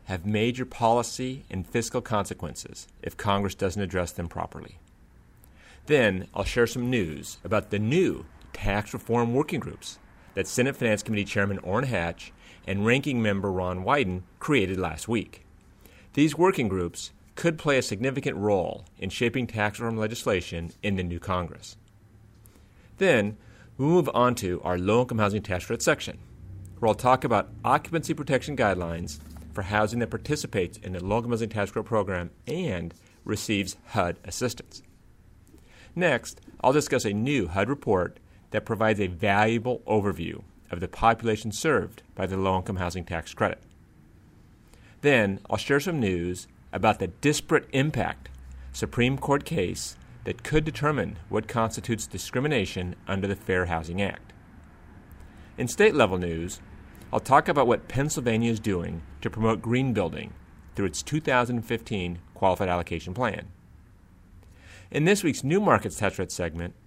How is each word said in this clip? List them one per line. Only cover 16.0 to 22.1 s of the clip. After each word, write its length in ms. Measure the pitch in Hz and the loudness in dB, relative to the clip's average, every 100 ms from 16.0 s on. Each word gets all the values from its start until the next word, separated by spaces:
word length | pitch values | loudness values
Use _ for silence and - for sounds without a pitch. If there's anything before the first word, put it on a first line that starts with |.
| - | -6
These 240 | - 151 151 | 2 2 4
working 320 | 185 185 110 | 2 4 0
groups 420 | 92 87 - - - - - | 0 -2 -6 -14 -16 -20 -4
could 220 | 170 160 | -2 0
play 200 | 151 131 | 2 2
a 40 | |
significant 560 | - 101 131 131 - 85 | 2 -2 -2 -2 -4 0
role 480 | 104 98 82 - - - | 2 2 2 -4 -12 -10
in 120 | 95 | -8
shaping 380 | - 120 131 113 | -2 0 0 -2
tax 340 | 113 104 104 | 0 -2 -2
reform 160 | 117 110 | -4 -2
legislation 720 | 107 117 123 92 - 85 85 - | -2 -2 0 0 0 -6 -8 -6
in 140 | 104 95 | -2 -2
the 80 | |
new 160 | 87 85 | -2 -4
Congress. 560 | - 90 82 - - - - - - | -2 -2 -2 -8 -20 -20 -20 -20 -20